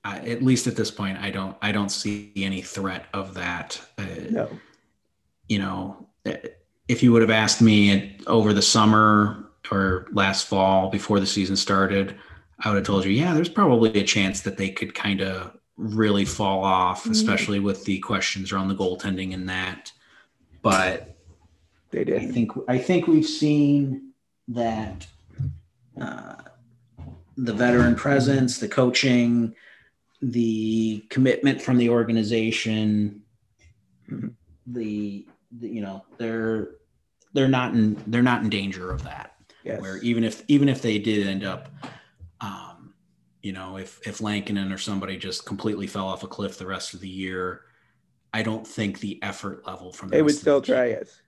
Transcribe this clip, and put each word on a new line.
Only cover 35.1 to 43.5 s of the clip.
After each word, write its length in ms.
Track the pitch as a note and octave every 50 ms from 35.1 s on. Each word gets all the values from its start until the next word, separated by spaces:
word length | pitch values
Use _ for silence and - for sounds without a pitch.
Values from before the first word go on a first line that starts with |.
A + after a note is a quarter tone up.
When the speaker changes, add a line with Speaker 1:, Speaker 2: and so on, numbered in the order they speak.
| G2+ G2+ - _ _ _ _ _
Speaker 1:
the, 180 | A#2+ A#2 A#2 A2
you 120 | A#2+ A2
know, 220 | G#2 G2 F#2+ G2 - _ - -
they're, 500 | A#2+ A2+ A2+ A2+ A2 A2+ A2 A2 - - - - _ _ _ _ _ _ _ _ _ _
they're 160 | - C#3 C3+ C3
not 260 | C3+ B2+ B2 A#2 -
in, 260 | A#2 G#2+ G#2+ G#2 G#2 -
they're 160 | G#2+ A#2 A#2+
not 200 | B2 B2+ A#2+ A2+
in 80 | A2+ G#2
danger 420 | G#2 G2 G2 G2 F#2 F#2 F2+ F#2
of 100 | - C2+
that. 320 | - D2+ D2+ C2 - - _ _ _ _ _ _ -
Speaker 2:
Yes. 160 | - - G2
Speaker 1:
Where 160 | G2 F#2+ F#2+ F#2
even 240 | A#2 A#2+ A#2 A#2
if, 220 | A2+ A2 - - -
even 220 | - D3 C#3+ C#3+ C#3
if 120 | B2+ -
they 180 | - A2+ G#2+ G#2
did 280 | G#2 A#2 G#2+ G#2 G2
end 160 | G2 F#2+ F#2+
up, 260 | G2 F#2+ F#2 - - - - - - - - - - _ _ - F2 E2+ _ -
um, 540 | G#2+ G2+ F#2+ F#2+ - - E2 E2+ - - _ _ _ _ _ _ _ _ _ _
you 100 | - G2+